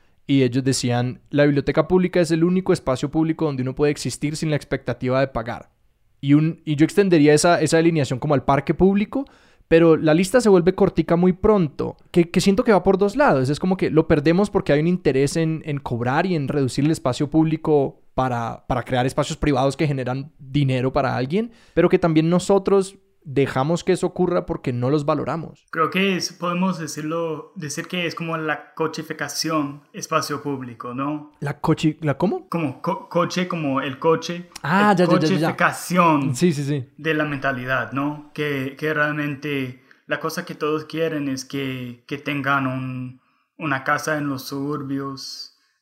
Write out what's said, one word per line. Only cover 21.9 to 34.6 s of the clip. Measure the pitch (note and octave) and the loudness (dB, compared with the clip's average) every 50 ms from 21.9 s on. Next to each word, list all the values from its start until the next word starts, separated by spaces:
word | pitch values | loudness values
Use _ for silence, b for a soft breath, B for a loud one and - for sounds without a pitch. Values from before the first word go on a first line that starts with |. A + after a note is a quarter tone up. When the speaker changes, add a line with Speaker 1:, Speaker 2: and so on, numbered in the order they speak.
| F#3 F3 | 4 4
Speaker 1:
también | F3 E3+ D#3 D#3 D#3 E3 | 2 2 4 4 4 4
nosotros | F3 F3+ F3+ - G3+ G3 F#3+ G3 G3 G3 F#3+ F#3+ - _ _ _ _ _ _ D3+ | 2 2 2 2 2 2 4 2 2 2 2 0 -6 _ _ _ _ _ _ -4
dejamos | B2+ C#3 C3+ B2+ - C3 C3+ D#3 F3 E3 - | -2 0 0 0 0 -2 0 0 -2 -2 0
que | F#3 F3+ | 0 0
eso | D#3+ - | 0 -2
ocurra | F3 - - F3+ F3 F3 F3+ F3+ | -2 -2 0 0 0 0 -2 -2
porque | - E3 - - C#3 B2 | -4 -6 -6 -4 -4 -4
no | A#2+ B2 B2+ | -2 0 0
los | D3 D#3 C#3+ | 0 0 0
valoramos. | D#3 D#3 C#3 B2 B2 C#3+ E3 D3+ - - _ _ _ | 0 -2 -2 -2 -4 -6 -6 -8 -12 -16 _ _ _
Speaker 2:
Creo | - E3 D#3+ D3 | -4 -2 -2 0
que | - F#3 G3 G3 F#3 | 0 0 0 0 0
es, | E3+ - - - | -2 -4 -6 -8
podemos | - E3+ F3 F3 F3 F#3 F#3+ E3+ D#3 | -8 -6 -4 -2 0 0 -2 -2 -4
decirlo, | D#3+ C#3+ - D3 D3+ D#3 E3 E3+ E3+ D#3+ D#3 D3 D#3 - _ | -8 -10 -8 -8 -6 -6 -4 -4 -4 -6 -6 -8 -12 -14 _
decir | F#3+ D#3 C#3+ - E3+ E3 - | -12 -12 -10 -8 -10 -10 -6
que | F3+ F3+ F3 | -6 -4 -4
es | D#3+ - | -4 -6
como | - E3+ E3 E3 | -6 -6 -6 -6
la | D#3+ D#3 D3+ D3 D3 - - _ | -4 -4 -4 -6 -6 -8 -12 _
cochificación | - D#3+ D#3 D#3+ - D#3 - D#3 - D3 C3+ - - - D#3+ E3 D#3 C#3+ C#3 C#3+ D3 - _ - | -4 -4 -4 -4 -8 -10 -10 -10 -8 -8 -8 -6 -6 -4 -2 -2 -2 -2 -4 -6 -12 -18 _ -16
espacio | G3 - - E3 D#3 - - D3 C3+ - | -14 -8 -4 -4 -4 -2 -4 -6 -8 -6
público, | C#3+ C#3 B2+ B2+ A#2+ A2+ - - B2 A#2+ | -6 -8 -8 -8 -12 -14 -14 -14 -10 -8
¿no? | C3 C#3 D3 D3+ D3+ D3 - _ _ | -6 -6 -6 -6 -8 -10 -16 _ _
Speaker 1:
¿La | D3+ C#3+ C#3 - | -10 -10 -8 -4
cochi-, | - E3 D#3 - - D#3 D3+ - D#3+ | -2 -2 0 0 0 -2 -2 -2 -2
la | D3 C3+ - | -4 -2 0
cómo? | F3 G3 F4 F#4 - _ | 0 -2 -2 -4 -6 _
Speaker 2:
Como | - E3+ D#3+ C3+ B2 - | -6 -4 -4 -4 -6 -6
co-, | - E3+ F3+ - - - | -6 -6 -6 -6 -8 -4
coche, | - F3 E3+ E3+ - F3+ F3+ F3+ | -2 -2 -2 0 -2 -4 -4 -4
como | F3+ E3 D#3 C#3 C3+ C3+ | -4 -4 -4 -4 -4 -4
el | C#3 C#3+ C3 - | -4 -6 -8 -2
coche. | - E3 D#3+ D#3+ - - F3 F3 F3 - - - | 0 2 2 0 -2 -6 -10 -10 -12 -16 -16 -10